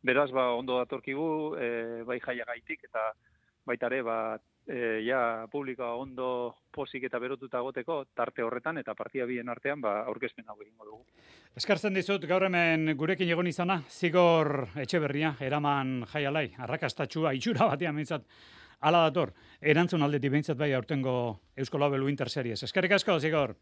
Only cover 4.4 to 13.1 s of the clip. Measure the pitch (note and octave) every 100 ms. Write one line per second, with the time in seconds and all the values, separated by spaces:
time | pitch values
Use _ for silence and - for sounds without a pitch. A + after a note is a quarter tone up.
4.4 | _ _ - B2+ A#2 A2 A2+ C3 A#2+ A2+
5.4 | A2+ D3 C3+ B2+ B2 A#2+ C3+ B2+ B2+ B2
6.4 | A#2+ - _ - C3+ C3 B2+ B2 B2 C3+
7.4 | C3 B2+ B2+ C3 B2 D#3+ C3+ - A#2 -
8.4 | A#2 A#2+ D#3 D#3+ A#2+ G#2 A2 C3+ A#2+ B2
9.4 | A#2+ A#2 C3+ D3 A2 G#2 A#2+ A2+ A#2+ -
10.4 | A2 G#2 G#2 A2+ G#2 A2 _ _ - -
11.4 | - - - F#3+ G#3 F#3+ F3+ G3 D#3 F#3
12.4 | F#3 F3+ E3+ D#3+ D#3 C#3+ D#3